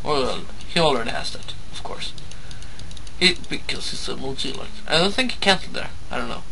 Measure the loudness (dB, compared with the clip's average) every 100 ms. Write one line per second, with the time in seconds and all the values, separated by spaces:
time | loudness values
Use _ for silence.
0 | 2 2 2 0 -2 -2 0 4 4 4
1 | 0 0 -2 -2 -2 -2 -2 -2 -2 -2
2 | -2 -2 -2 -2 -2 -2 -2 -2 -2 -2
3 | -2 4 4 4 0 -2 -2 -2 -2 -2
4 | -2 -2 -2 -2 -2 -2 -2 -2 2 4
5 | 4 2 0 2 4 4 2 -2 -2 -4
6 | -2 -2 -2 -4 -4